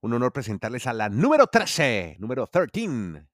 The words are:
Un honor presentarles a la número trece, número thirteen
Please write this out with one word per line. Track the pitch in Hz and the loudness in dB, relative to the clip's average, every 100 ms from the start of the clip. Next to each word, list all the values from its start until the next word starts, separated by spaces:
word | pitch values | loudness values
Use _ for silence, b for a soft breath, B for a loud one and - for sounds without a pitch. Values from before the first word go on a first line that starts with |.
Un | 113 | -2
honor | 120 123 | 0 0
presentarles | 139 117 101 110 123 127 | -2 -6 -6 -6 -6 -6
a | |
la | 113 107 | -2 -2
número | 101 240 302 254 | 2 4 6 6
trece, | 233 190 - 143 110 85 78 | 4 2 0 0 0 -4 -10
número | 107 127 - | -6 -4 0
thirteen | 175 165 196 226 127 95 78 73 | 0 0 -4 -6 -6 -6 -10 -20